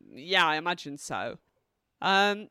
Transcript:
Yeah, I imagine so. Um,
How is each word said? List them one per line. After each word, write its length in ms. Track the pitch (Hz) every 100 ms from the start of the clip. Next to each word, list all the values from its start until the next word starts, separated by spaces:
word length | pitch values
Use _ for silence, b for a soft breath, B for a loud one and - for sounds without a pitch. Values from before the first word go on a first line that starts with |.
| -
Yeah, 380 | - 160 190 165
I 80 | 156
imagine 420 | 170 175 147 143
so. 420 | - 113 110 104 _ _ _ _ _ _
Um, 500 | 180 196 202 202 214